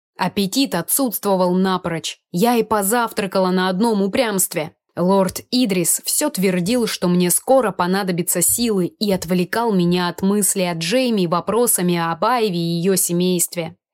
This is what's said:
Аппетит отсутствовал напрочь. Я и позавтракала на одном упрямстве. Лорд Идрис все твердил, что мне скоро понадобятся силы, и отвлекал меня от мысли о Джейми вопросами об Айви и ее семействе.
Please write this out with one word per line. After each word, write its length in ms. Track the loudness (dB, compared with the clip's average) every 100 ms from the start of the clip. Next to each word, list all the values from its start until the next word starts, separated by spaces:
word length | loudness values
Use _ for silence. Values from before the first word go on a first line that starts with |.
| _ -6
Аппетит 580 | -4 -2 -2 0 0 -2
отсутствовал 800 | -2 -2 -2 -2 0 2 2
напрочь. 640 | 2 2 0 -4 -6 -8 -12 _
Я 260 | 0 2 2
и 60 |
позавтракала 880 | 2 0 0 0 -2 -4 -4 0 0
на 180 | 2 0
одном 320 | 0 0 2
упрямстве. 760 | 0 0 0 0 -2 -4 -8 -10 _ -2
Лорд 420 | 2 4 2 -2 -4
Идрис 500 | 0 0 2 0 -2
все 260 | -2 -2 -2
твердил, 560 | 0 0 0 0 0 -2
что 220 | -2 0
мне 240 | 2 2
скоро 400 | 0 2 4 4
понадобятся 680 | 0 0 0 0 -2 -2 0
силы, 460 | 0 0 0 0 -2
и 220 | -2 -2
отвлекал 640 | -2 0 0 0 -2 0
меня 360 | 2 2 2 0
от 120 | -2
мысли 420 | 0 2 0 0
о 100 | -2
Джейми 540 | -2 -2 0 2 0 0
вопросами 680 | 0 -2 0 0 0 0 0
об 300 | -2 0 0
Айви 320 | 0 0 -2
и 200 | -2 0
ее 200 | 0 0
семействе. 800 | 0 0 0 0 -2 -4 -8 -10 _